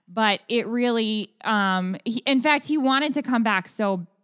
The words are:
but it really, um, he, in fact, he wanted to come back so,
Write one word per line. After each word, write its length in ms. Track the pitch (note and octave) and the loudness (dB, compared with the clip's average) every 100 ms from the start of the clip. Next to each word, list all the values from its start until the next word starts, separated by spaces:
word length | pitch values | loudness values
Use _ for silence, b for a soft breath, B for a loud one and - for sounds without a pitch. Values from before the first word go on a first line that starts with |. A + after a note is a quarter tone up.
| - | -10
but 320 | F3+ G#3+ G3+ - | 0 0 0 0
it 180 | A#3 G#3+ | -2 0
really, 640 | A#3+ B3 A#3 A3 G#3+ - _ | 0 0 0 0 -2 -4 _
um, 540 | - G#3+ G3 F#3 F#3 F#3+ - | -2 0 2 0 -2 -4 -6
he, 140 | A#3 - | -4 0
in 160 | C4 | 2
fact, 240 | C#4+ D4 - | 2 0 0
he 100 | D4+ | 0
wanted 360 | C4 C4+ D4+ C#4+ | 2 2 0 -2
to 60 | |
come 220 | - B3 | 0 0
back 240 | A3 F#3+ F#3 | 2 0 -2
so, 380 | - G#3 F#3+ E3+ _ | -4 -2 -2 -6 _